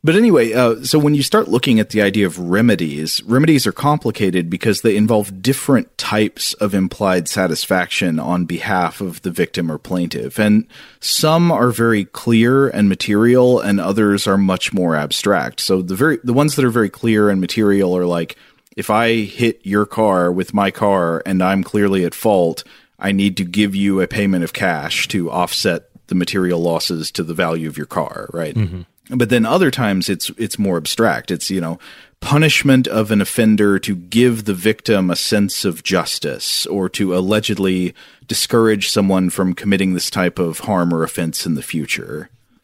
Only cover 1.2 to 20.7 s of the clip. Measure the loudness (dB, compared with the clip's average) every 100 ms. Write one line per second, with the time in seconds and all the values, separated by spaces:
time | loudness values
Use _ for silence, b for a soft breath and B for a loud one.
1.2 | 2 0 2 0 2 2 2 0 0 2
2.2 | 0 -2 -2 2 4 2 -2 -4 -6 -6
3.2 | 0 2 4 4 2 -2 -2 0 -2 -2
4.2 | 0 0 -2 -2 -2 2 2 2 2 2
5.2 | 0 -4 -2 -2 2 0 0 -10 -4 0
6.2 | 0 -2 -8 -4 -2 0 -2 -2 0 0
7.2 | -2 -2 -2 -2 -2 -2 0 -2 -2 -2
8.2 | -2 -2 -2 -6 -4 -2 -2 -4 -10 -8
9.2 | -10 -4 -4 -4 -6 -6 -6 -4 -4 -6
10.2 | -8 -2 2 2 2 B B B -6 0
11.2 | 2 2 2 2 0 2 2 2 -2 -6
12.2 | 2 4 4 4 2 2 2 0 0 4
13.2 | 6 6 6 4 2 -2 0 2 2 2
14.2 | 2 2 2 0 -2 -2 0 -2 -2 -2
15.2 | 0 0 -2 -8 -2 -2 -2 0 0 0
16.2 | 0 2 2 2 0 2 0 -2 0 2
17.2 | 2 2 -2 0 2 2 2 0 0 -2
18.2 | -4 -10 b b b -12 -2 0 2 0
19.2 | -2 -2 -2 -2 -2 0 0 0 2 2
20.2 | 2 0 -2 0 0